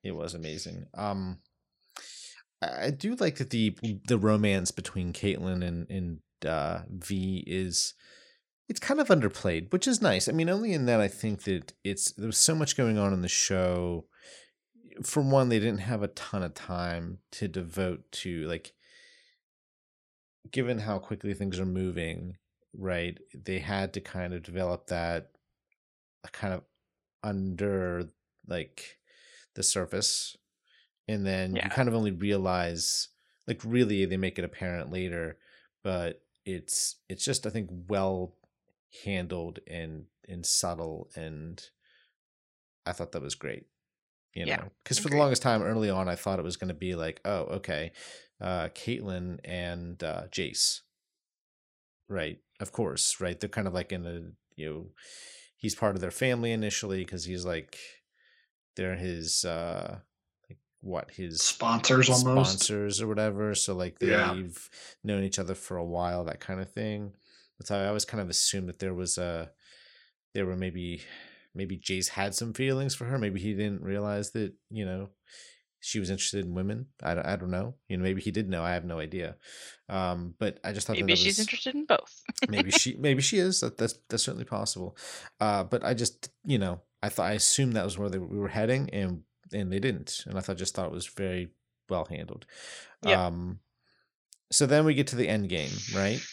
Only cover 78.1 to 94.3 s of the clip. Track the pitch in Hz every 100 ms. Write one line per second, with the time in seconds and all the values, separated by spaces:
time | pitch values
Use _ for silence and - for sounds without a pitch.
78.1 | 95 107 98 101 87 85 87 87 82 78
79.1 | 90 80 - - - - - - 95 90
80.1 | 87 87 - 107 - - 101 - 185 196
81.1 | 180 185 202 214 240 262 285 302 202 -
82.1 | - - - 262 208 196 - 131 - 143
83.1 | 135 139 208 180 185 117 - 113 - _
84.1 | 117 - 113 117 104 104 - 90 - -
85.1 | - - _ 107 101 92 120 - 117 120
86.1 | - - _ - 127 95 90 _ _ 104
87.1 | - 90 107 - - 135 110 92 92 101
88.1 | 95 90 101 101 110 110 127 117 101 95
89.1 | 87 - _ - 104 95 98 127 90 -
90.1 | - - 95 92 87 92 - 87 82 -
91.1 | - 98 92 87 _ _ _ _ 90 80
92.1 | 76 82 - - - - - - - -
93.1 | 95 90 87 87 95 _ _ _ _ _
94.1 | _ _